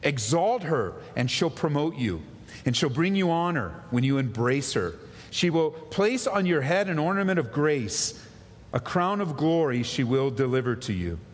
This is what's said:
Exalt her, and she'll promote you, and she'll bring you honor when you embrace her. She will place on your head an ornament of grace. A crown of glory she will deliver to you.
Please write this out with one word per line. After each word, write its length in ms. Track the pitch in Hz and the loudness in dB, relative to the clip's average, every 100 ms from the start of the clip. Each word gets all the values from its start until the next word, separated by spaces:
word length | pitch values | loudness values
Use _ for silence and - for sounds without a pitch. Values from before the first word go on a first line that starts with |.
Exalt 580 | 147 143 107 165 190 247 | 0 -2 0 2 2 0
her, 320 | 156 151 98 82 - - | 0 0 0 -4 -8 -4
and 160 | 123 | -2
she'll 180 | - 170 | 0 0
promote 480 | - 165 143 156 156 | 0 -2 0 -2 0
you, 240 | 120 85 - - - - | -2 -2 -8 -18 -18 -6
and 140 | - 120 | -2 0
she'll 140 | 156 | 0
bring 240 | 123 175 196 | 2 2 2
you 160 | 185 | 2
honor 420 | 165 175 165 95 80 - | 2 0 0 -4 -8 -2
when 140 | 123 | 0
you 160 | 131 139 | 2 2
embrace 540 | 131 104 120 135 139 | 0 0 2 2 0
her. 200 | - 90 82 - - - | 0 -2 -4 -16 -18 -10
She 180 | - 180 | 0 2
will 220 | 165 156 | 4 2
place 560 | 147 - - 208 254 254 | -2 -10 0 2 2 0
on 180 | 202 185 | 2 2
your 160 | 165 | 2
head 280 | 135 180 202 | 2 2 2
an 100 | 160 | 0
ornament 400 | 156 196 196 185 | 0 2 2 2
of 120 | 120 | 0
grace. 640 | - 147 147 107 - - - - - - - - | 0 2 2 0 -2 -4 -6 -16 -20 -20 -20 -4
A 80 | 123 | -4
crown 400 | - 180 180 208 | 0 0 2 0
of 160 | 196 131 | -2 0
glory 460 | 156 165 156 123 | 2 4 2 0
she 220 | 120 - | -2 0
will 260 | 123 131 135 | 2 2 2
deliver 460 | 123 135 127 123 117 | 0 2 2 0 -2
to 180 | - | -2
you. 240 | 95 87 85 - | -2 -2 -4 -10